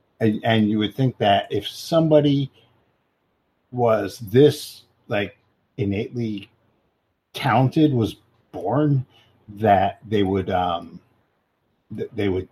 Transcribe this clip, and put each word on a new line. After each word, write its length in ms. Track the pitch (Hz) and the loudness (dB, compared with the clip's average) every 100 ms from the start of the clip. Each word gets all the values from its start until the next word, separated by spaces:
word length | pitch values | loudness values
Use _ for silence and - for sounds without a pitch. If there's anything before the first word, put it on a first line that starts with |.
| _ - | _ -4
And, 220 | 113 107 | -2 0
and 260 | 117 113 107 | 0 2 2
you 80 | 107 | 0
would 140 | 104 - | -2 -2
think 220 | 131 - | -2 0
that 280 | 104 101 - | 2 2 0
if 180 | 104 - | -6 -8
somebody 840 | - - 165 160 151 147 139 135 _ _ _ _ _ _ _ _ _ _ _ _ | -12 -4 0 4 4 4 0 -2 _ _ _ _ _ _ _ _ _ _ _ _
was 480 | 123 120 110 98 - | -2 2 2 -2 -8
this, 640 | 95 113 147 - - - _ _ - | 0 6 6 4 -8 -20 _ _ -6
like, 300 | 104 101 - _ _ _ - | -4 -4 -8 _ _ _ -6
innately 720 | 101 101 - 123 113 104 - _ _ _ _ _ _ _ _ | -4 -4 -6 -6 -6 -8 -12 _ _ _ _ _ _ _ _
talented, 600 | - 131 113 131 160 151 | -6 0 2 2 4 2
was 220 | 127 104 - _ _ _ | 2 -2 -4 _ _ _
born, 540 | - 92 127 151 139 127 _ _ _ - 101 | -10 -4 0 0 0 -2 _ _ _ -20 -2
that 440 | 107 98 98 - 110 | 2 4 2 -4 -4
they 160 | 104 | 0
would, 260 | 98 98 92 | 0 0 -2
um, 500 | 92 90 85 85 85 _ _ _ _ _ _ _ _ - 107 | -2 -2 -4 -8 -20 _ _ _ _ _ _ _ _ -16 -12
th-, 140 | 110 | -10
they 160 | 101 101 | -4 -4
would, 200 | 92 95 | -4 -6